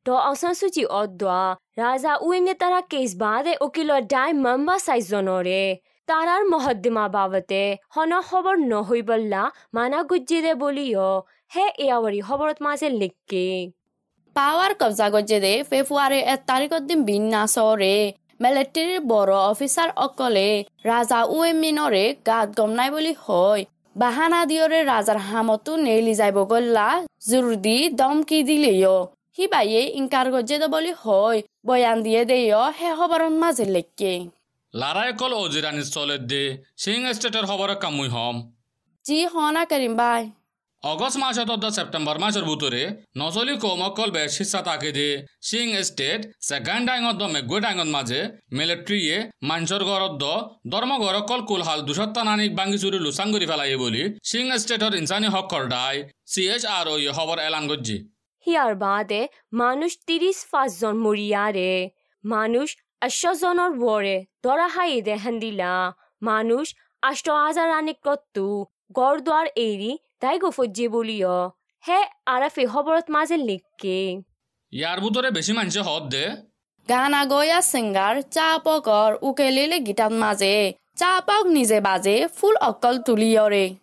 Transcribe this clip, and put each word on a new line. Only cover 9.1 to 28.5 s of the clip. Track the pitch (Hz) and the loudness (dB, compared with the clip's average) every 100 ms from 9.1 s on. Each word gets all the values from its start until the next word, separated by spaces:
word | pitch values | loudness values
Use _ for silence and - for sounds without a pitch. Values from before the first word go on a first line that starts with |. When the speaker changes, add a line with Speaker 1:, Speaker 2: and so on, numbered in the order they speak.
| 226 220 196 233 - _ | 0 0 -2 -2 -6 _
Speaker 1:
মানা | 226 240 294 | -4 -2 -2
গুজ্জি | 302 359 254 330 | 0 -2 0 0
দে | 320 | 0
বুলিও | 277 285 277 269 202 190 190 190 _ _ | 0 -2 -2 -2 0 2 0 -4 _ _
হে | 349 403 - | 0 0 0
এয়াৱাৰী | 277 240 220 202 | 0 2 0 -2
খবৰত | 202 277 302 302 | -4 -2 -2 -2
মাজে | 294 294 302 | -4 -2 -2
লিখকে। | 240 190 _ _ 185 185 185 180 _ _ _ _ _ _ - | 0 -4 _ _ -4 -4 -4 -8 _ _ _ _ _ _ 0
Speaker 2:
পাৱাৰ | 285 320 392 | 2 2 0
কব্জা | 415 240 208 208 | 2 0 2 2
গজ্জে | 208 208 214 | 2 2 2
দে | 196 214 | 4 0
ফেব্ৰুৱাৰী | 285 269 277 285 277 277 | 0 0 2 2 2 2
এক | - 269 - | 0 -2 0
তাৰিখৰ | 262 285 330 277 | 0 0 -2 0
দিন | 330 | 0
বিন্যাসৰে | 220 202 220 220 214 - 220 220 190 202 208 - _ _ | 2 0 2 2 2 2 4 4 4 2 0 -4 _ _
মিলিটাৰীৰ | 247 277 277 320 330 370 | 2 2 0 -2 -2 -2
বড়ো | 285 214 196 196 | 0 2 4 4
অফিচাৰ | 196 214 277 - 330 - | 2 0 -2 0 0 0
অকলে | 262 - 254 202 202 208 202 _ | -4 -2 0 2 2 0 -4 _
ৰাজা | 220 233 233 233 | 0 2 2 2
উ | 226 311 | 2 2
এম | 330 320 | 2 2
মিনৰে | 320 294 294 196 214 285 | 0 0 2 2 2 0
গাত | - 226 208 | 0 0 0
গম | 208 214 | 0 0
নাই | 226 262 | 2 0
বুলি | 311 311 302 | 0 -2 -4
হয়। | - 180 190 208 196 _ _ 196 | 0 2 4 2 -2 _ _ -2
বাহানা | 247 240 330 339 330 | 0 2 2 2 2
দিয়ৰে | 320 320 320 | 2 4 4
ৰাজাৰ | 285 233 208 208 | 4 2 2 0
হামতো | 196 226 226 220 - 320 | 0 0 2 0 0 0
নেলি | 285 220 226 214 | 2 4 4 4
যাইব | 208 196 196 | 4 4 2
গল্লা | 226 240 220 214 330 339 _ | 2 4 2 4 2 -2 _
জোৰ | - 254 247 220 | 0 2 2 0
দি | 202 233 330 | 2 2 2
দমকি | 254 262 302 302 311 | 2 2 2 2 2
দিলেও। | 269 | 2